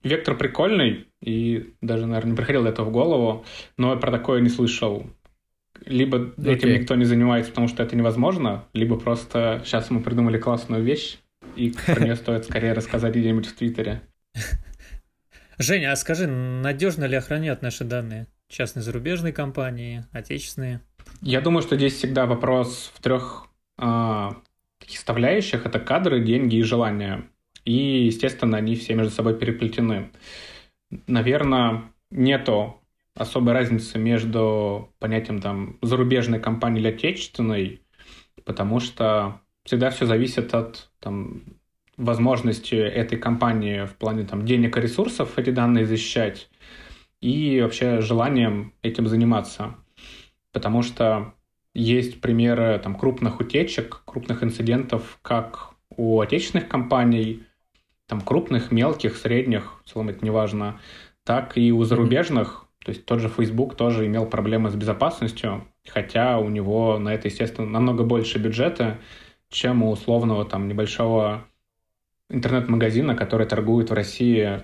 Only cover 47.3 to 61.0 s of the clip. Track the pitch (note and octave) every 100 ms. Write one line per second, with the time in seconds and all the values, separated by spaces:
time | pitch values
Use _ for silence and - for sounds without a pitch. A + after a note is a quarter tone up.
47.3 | D3 D3+ C3 A#2 - B2 A#2 A2 A#2 B2
48.3 | C3 A2+ G#2 - - A#2 A2+ A2+ A2+ A#2
49.3 | A2+ - - G#2+ - _ _ - - -
50.3 | _ _ - G#2 A#2 A#2+ - A#2 G#2+ G#2+
51.3 | - _ _ _ - A2+ B2 B2 - -
52.3 | A#2 A#2+ A#2 A2+ G#2 G2+ G2 C3+ B2 A#2
53.3 | - A#2+ C#3+ E3+ - A#2 - - B2+ A#2+
54.3 | A#2+ A#2 A2+ A2+ B2 C3 A2+ - - -
55.3 | A#2 A#2 - - _ - - A2+ A2 G#2+
56.3 | - - F3+ - C3+ A#2+ C3 A#2+ A#2 A2
57.3 | A2+ - _ _ _ _ _ - G#2+ F#2+
58.3 | D3 - B2 - A2+ C3+ D3 A2 - A2+
59.3 | A#2+ B2+ G#2+ - - - A2 A2 F#2+ A2
60.3 | A2 G#2+ G#2 G#2 G#2+ - -